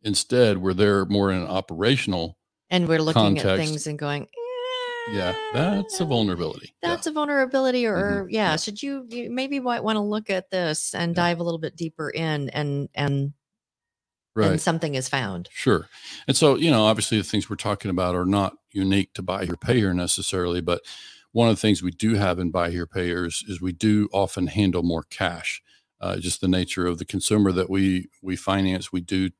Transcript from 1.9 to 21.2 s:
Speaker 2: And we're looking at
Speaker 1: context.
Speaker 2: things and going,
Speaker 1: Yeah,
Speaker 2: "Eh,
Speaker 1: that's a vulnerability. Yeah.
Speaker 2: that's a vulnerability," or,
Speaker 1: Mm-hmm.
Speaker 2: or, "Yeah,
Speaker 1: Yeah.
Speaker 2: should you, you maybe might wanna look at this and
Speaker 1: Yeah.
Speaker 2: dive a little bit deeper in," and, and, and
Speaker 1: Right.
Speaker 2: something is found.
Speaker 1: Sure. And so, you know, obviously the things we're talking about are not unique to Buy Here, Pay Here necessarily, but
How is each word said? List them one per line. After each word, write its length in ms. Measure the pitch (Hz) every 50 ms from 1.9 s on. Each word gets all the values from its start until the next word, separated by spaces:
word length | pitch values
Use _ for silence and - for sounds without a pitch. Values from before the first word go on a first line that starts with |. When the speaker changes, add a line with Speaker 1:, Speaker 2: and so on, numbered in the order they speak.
| 139 131 - - 90 87 82 87 - _ _ _ _ _ _ _
Speaker 2:
And 180 | 180 180 175
we're 140 | 165 160 160
looking 380 | 156 156 156 113 107 101 98 -
at 40 | 98
Speaker 1:
context. 140 | 98 95 98 156 156
Speaker 2:
things 160 | 156 147 -
and 100 | 156 147 147
going, 280 | 151 143 143 143 - _ - 480 466 494 508 494 494 508 508 508 494 494 480 480 466 480
Speaker 1:
Yeah, 180 | 104 101 90 90
Speaker 2:
"Eh, 40 | 90 - - 427 -
Speaker 1:
that's 460 | - 151 185 208 196 196 - - -
a 60 | 175
vulnerability. 680 | 156 131 117 107 101 90 85 87 78 - - - - _ _ -
Yeah. 60 | 339
Speaker 2:
that's 180 | 339 339 -
a 40 | 330
vulnerability," 760 | 302 302 294 294 285 277 262 262 269 269 262 262 247 247 240
or, 80 | 226 202
Speaker 1:
Mm-hmm. 180 | 170 196 202 202 202
Speaker 2:
or, 100 | 190 175
"Yeah, 220 | 196 220 208 175
Speaker 1:
Yeah. 40 | 156
Speaker 2:
should 260 | 160 - - 202 - -
you, 240 | 285 277 269 254 233
you 220 | 226 240 240 -
maybe 280 | 240 254 262 269 285 277
might 240 | 254 247 240 233 -
wanna 220 | 214 220 214 208
look 240 | 208 214 214 214 -
at 220 | 196 185 185 _
this 420 | - 185 180 156 156 - - - -
and 220 | - 170 170 170
Speaker 1:
Yeah. 80 | 180 175
Speaker 2:
dive 160 | 175 170 165
a 40 | 175
little 160 | 170 165 160
bit 160 | 160 - -
deeper 340 | - 170 160 _ - 156 147
in," 380 | - - 165 160 151 147 139 131
and, 0 | -
and, 360 | 156 147 143 139 143 143 - _
and 380 | - 143 143 143 139 139 143 147 _ _ _ _ _ _ _ _ _ _ _ _ _ _ _ _ _ _ _ _
Speaker 1:
Right. 260 | 110 107 98 92 165
Speaker 2:
something 340 | - 180 165 160 175 156 143
is 140 | 131 127 -
found. 400 | - 135 123 101 95 87 87 -
Speaker 1:
Sure. 380 | - - - 135 104 80 - - - - - - - - -
And 100 | - 123
so, 180 | - 160 147 131
you 160 | - 156 170
know, 140 | 139 113 107
obviously 320 | 107 110 110 - - 113
the 60 | 107 95
things 260 | - - 104 - -
we're 60 | 104
talking 340 | - - 104 101 - - 104
about 240 | 90 90 92 90 90
are 100 | 90 90
not 280 | 92 98 101 98 92 - _ _ _
unique 420 | _ 101 95 95 98 101 95 _ _
to 60 | -
Buy 240 | 95 90 92 98 98
Here, 120 | 85 87
Pay 200 | - - - 123
Here 160 | 123 104 95 87
necessarily, 680 | 90 90 87 - - - - - 92 90 87 87 87
but 200 | 82 87 87 - _ - - - - - - -